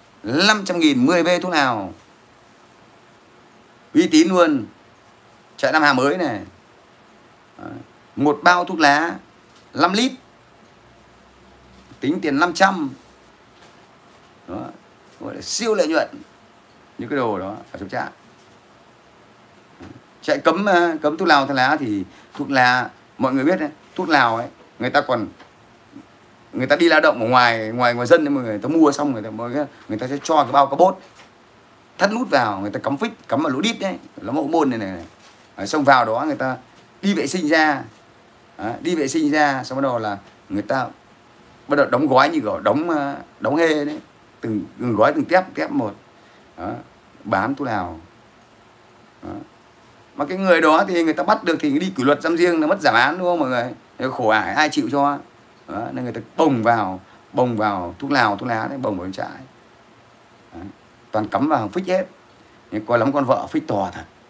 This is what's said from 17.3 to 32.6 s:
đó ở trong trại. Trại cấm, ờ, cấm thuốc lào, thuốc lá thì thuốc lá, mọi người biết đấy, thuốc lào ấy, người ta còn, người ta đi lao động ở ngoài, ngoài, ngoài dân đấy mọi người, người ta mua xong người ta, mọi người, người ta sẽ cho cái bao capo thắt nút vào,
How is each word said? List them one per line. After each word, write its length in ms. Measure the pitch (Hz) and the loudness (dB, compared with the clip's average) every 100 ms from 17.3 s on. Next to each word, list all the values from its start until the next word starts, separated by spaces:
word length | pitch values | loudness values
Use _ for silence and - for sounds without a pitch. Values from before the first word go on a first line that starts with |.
| 98 | -4
đó 180 | 95 107 - | -6 -12 -16
ở 60 | - | -14
trong 100 | 101 | -10
trại. 200 | 123 - - - - - - _ _ _ _ _ _ _ _ - - _ - - - - _ | -8 -8 -12 -20 -20 -20 -20 _ _ _ _ _ _ _ _ -20 -20 _ -20 -20 -20 -20 _
Trại 160 | - 147 | -2 2
cấm, 260 | - 165 | 2 2
ờ, 320 | 208 180 175 156 | 2 4 2 0
cấm 140 | 147 165 | -2 0
thuốc 120 | 180 | 4
lào, 180 | 143 135 | 4 4
thuốc 100 | 135 | 2
lá 200 | 131 151 | 2 2
thì 240 | 127 101 87 - - | -2 -4 -6 -12 -20
thuốc 160 | - 143 | -10 -2
lá, 380 | 135 123 127 120 - _ - | 2 4 2 -2 -10 _ -4
mọi 140 | 131 | -2
người 120 | 135 | 0
biết 160 | 143 185 | 0 0
đấy, 80 | 151 - - | -2 -8 -14
thuốc 140 | - 175 | -8 0
lào 280 | 147 120 113 | 2 2 0
ấy, 100 | 127 - - - | -6 -12 -20 -8
người 120 | 123 | -2
ta 100 | 147 | 0
còn, 260 | 143 120 92 - - _ _ _ _ - - - _ - - | 0 -2 -4 -12 -20 _ _ _ _ -20 -20 -20 _ -20 -14
người 140 | - 127 | -6 0
ta 100 | 147 | 2
đi 120 | 170 | 4
lao 120 | 156 | 6
động 200 | 151 117 | 4 2
ở 80 | 113 | 2
ngoài, 400 | 127 120 113 110 | 4 4 2 -2
ngoài, 260 | 120 120 | 0 0
ngoài 120 | 120 120 | 0 4
dân 180 | 165 | 4
đấy 60 | 147 | 6
mọi 140 | 139 | -2
người, 80 | 117 | -2
người 100 | 104 | -4
ta 60 | 127 | -2
mua 240 | 165 147 | 4 4
xong 200 | 139 143 | 4 -2
người 100 | 117 | -4
ta, 80 | 110 | -8
mọi 200 | 110 120 | -10 -8
người, 160 | 135 139 - - | -6 -6 -10 -10
người 100 | 107 | -8
ta 100 | 123 | -6
sẽ 100 | 139 | -8
cho 200 | - 156 | 0 2
cái 100 | 139 | 4
bao 140 | 139 139 | 4 2
capo 280 | - 285 277 - - - _ _ _ _ _ _ - | 4 4 2 -10 -20 -20 _ _ _ _ _ _ -2
thắt 140 | 202 | -2
nút 180 | 226 254 | 0 0
vào, 300 | 135 113 98 | 0 0 -2